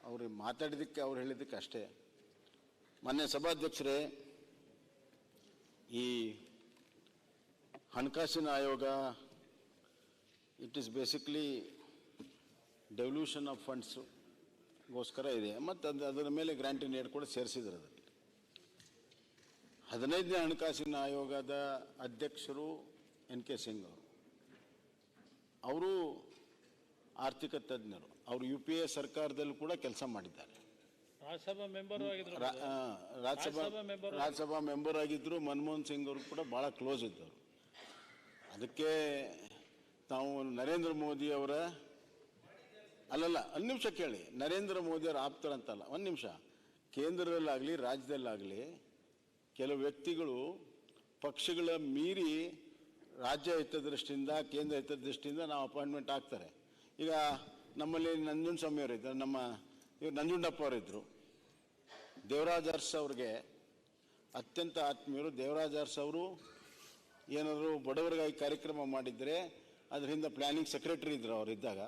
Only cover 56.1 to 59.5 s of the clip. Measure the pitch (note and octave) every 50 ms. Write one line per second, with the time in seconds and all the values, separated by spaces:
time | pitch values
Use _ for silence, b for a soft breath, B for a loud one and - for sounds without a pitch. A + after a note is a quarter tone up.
56.1 | C#3 C#3 C3+ - - G#2 F2+ F2 - - - B B B B B B - D#3 D#3+
57.1 | D#3+ D#3 D3+ D3 C#3+ C3 - - - - - - - - D3+ D#3 D#3+ E3 E3 E3
58.1 | E3 D#3+ D#3 D#3 D3+ D#3 D#3+ E3+ F3 D#3+ D#3+ D#3 D3+ D#3 F3+ A#2+ A#2+ A2+ G#2+ C3
59.1 | C3 C3+ C3+ C3+ C3+ C3 B2+ A#2+